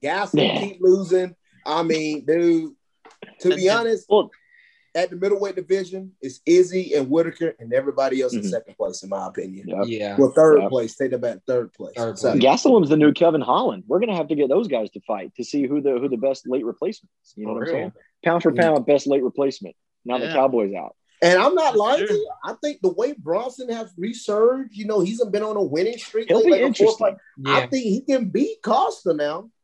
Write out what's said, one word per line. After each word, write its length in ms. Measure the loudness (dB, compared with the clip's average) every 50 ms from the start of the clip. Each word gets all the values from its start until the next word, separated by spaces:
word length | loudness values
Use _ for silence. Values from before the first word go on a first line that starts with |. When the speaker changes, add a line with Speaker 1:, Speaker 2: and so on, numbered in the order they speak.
| -4
Speaker 1:
Gastelum 500 | -4 -4 -4 -4 0 0 2 2 2 0
Speaker 2:
Yeah. 60 | -2
Speaker 1:
keep 180 | -6 -6 -8 2
losing. 540 | 4 4 4 4 2 0 0 0 0 -2 -8 _ _ _ _ _ _
I 180 | -4 -2 -2 0
mean, 420 | 0 0 0 0 -4 -6 -6 -2
dude, 480 | 0 0 2 4 4 2 2 0 -4 -12 _ _ _ _ _ _ -20 _ _ -20 -20 -20 _
to 80 | 0 0 0
be 120 | 2 2 2
Speaker 3:
That's 20 | 2 2
Speaker 1:
honest, 260 | 2 0 -2 -2 0 _
Speaker 2:
Well, 220 | 2 2 2 0 _ _ _ _ _ _ _ _ _ _ _ _ _
Speaker 1:
at 140 | -4 -4 -2
the 40 | -4
middleweight 400 | -4 -2 -2 0 0 -2 -4 -6
division, 580 | -8 -2 _ -2 -2 -2 -6 -10 -12 -12 -14 _ _
it's 200 | -14 -14 -14 -10 _
Izzy 500 | 4 6 6 6 4 2 -6 -4 -2 -2
and 140 | -2 0 0
Whitaker 440 | 2 0 0 0 -2 -6 -6 -6 -6 _
and 120 | -10 -2 -2
everybody 480 | -2 -2 -2 -2 -2 -2 0 0 0
else 120 | -2 -2 -2
in 60 | -4
Speaker 2:
Mm-hmm. 100 | -4 -4
Speaker 1:
second 260 | -6 -6 -8 -10 -8
place, 280 | _ -6 -6 -6 -10 -10
in 60 | -8
my 180 | -8 -8 -8 -8
opinion. 400 | -8 -10 -10 -10 -12 -14 -12 -10
Speaker 2:
Yep. 140 | -6 -4 -4
Speaker 4:
Yeah. 300 | -4 -4 -6 -6 -6 2 4
Speaker 1:
Well, 140 | 2 4 6
third 260 | 6 6 8 8 6 6
Speaker 2:
Yep. 60 | 2
Speaker 1:
place. 260 | -2 -2 -4 -4 -6
Take 160 | -6 -4 -4
that 80 | -4 -4
back. 180 | -4 -6 -6 -6 _
Third 260 | -2 -2 -2 -2 -4
place. 220 | _ _ -16 -14 -8
Speaker 4:
Third 220 | -6 -6 -6 -6 -2
Speaker 1:
So 140 | -2 0
Speaker 4:
place. 100 | 2 4 6
Speaker 2:
Gastelum's 460 | 6 4 4 4 4 6 6 6 4
the 80 | 4 4
new 160 | 6 4 4
Kevin 280 | 4 4 2 4 2
Holland. 420 | 0 2 0 0 0 -2 -4 -6 -6 -2
We're 120 | -2 0
gonna 160 | 0 0 -2 -4
have 100 | -4 -4
to 60 | -2
get 140 | -2 0 2
those 180 | 2 0 0 0
guys 220 | -4 -4 -4 -6
to 100 | _ -18
fight 320 | _ -8 -8 -8 -8 -12 _
to 80 | -14 -12
see 240 | -6 -4 -4 -2 -2
who 120 | -2 -2
the, 100 | -2 -2 -2 -2
who 100 | -2 -4
the 80 | -4 -2
best 300 | -2 -4 -4 -4 -6 -6
late 180 | -6 -4 -4
replacement 460 | -6 -8 _ -6 -8 -8 -8 _ _ _ _ _
is. 100 | _ _ -14
You 80 | -10
know 60 | -8 -8
Speaker 4:
For 60 | -6
Speaker 2:
what 80 | -6 -4
I'm 40 | -4
Speaker 4:
real. 80 | -6 -6
Speaker 2:
saying? 100 | -8 -12 _ _ _ _ _ -2
Pound 180 | 0 0 2 2
for 80 | 2
Speaker 1:
Mm-hmm. 80 | 2 4
Speaker 2:
pound, 240 | 2 2 2 2 2 2
best 180 | 2 2 2 0
late 160 | -2 0 0
replacement. 520 | -2 -2 -2 -4 -4 -4 -6 -14 -18 -18 _ _ _ _ _ _
Now 140 | -6 -4 -4
the 80 | -4
Speaker 3:
Yeah. 80 | -2 0
Speaker 2:
Cowboys 400 | 2 2 2 2 0 -2 -2 -4
out. 220 | -8 -10 -12 -16 _ _ _ _ _ 4
Speaker 1:
And 160 | 4 6 6
I'm 140 | 4 4 2
not 240 | 2 2 2 2 2
lying 220 | 2 2 2 0
Speaker 3:
Sure. 80 | 0 0
Speaker 1:
to 60 | -2
you. 160 | -2 -2 -6 -10 -14 -12
I 100 | -12 -12 -8 -8
think 180 | -8 -8 -2
the 100 | -2 -2
way 220 | 0 0 -4 -4 -4
Bronson 540 | -6 -6 -4 -4 -2 -2 -6 -10 -12 -10 -8
has 240 | -8 -8 -8 -12 _
resurged, 800 | -10 -8 -8 -8 -8 -6 -4 0 2 2 2 2 0 -6 -10 -12
you 100 | -12 -8 -2
know, 140 | 0 0
he's 220 | 0 0 0 -4 -4
been 180 | -2 -2 -4 -4
on 120 | -4 -4
a 80 | -4 -4
winning 360 | -2 -2 -2 -2 -2 -4 -6
streak 280 | -12 -6 -6 -6 0 2
Speaker 2:
He'll 100 | 2 4
Speaker 1:
lately, 180 | 6 4 4 4
Speaker 2:
be 60 | 4
Speaker 1:
like 100 | 0 2
a 20 |
four 120 | 4 4 4
Speaker 2:
interesting. 180 | 4 2 0
Speaker 1:
fight. 120 | -2 -2 -2 _ _ _ -10 -2
I 140 | 0 2 2
Speaker 4:
Yeah. 60 | 2 0
Speaker 1:
think 160 | -2 -2 0
he 180 | 0 -2 -2
can 280 | 0 0 0 0 0 0
beat 320 | -2 -2 -2 -2 -4 -8 -2
Costa 500 | 0 0 0 0 0 -4 -6 _ -2 -2
now. 380 | 0 -2 -4 -4 -8 -10 -14 _ _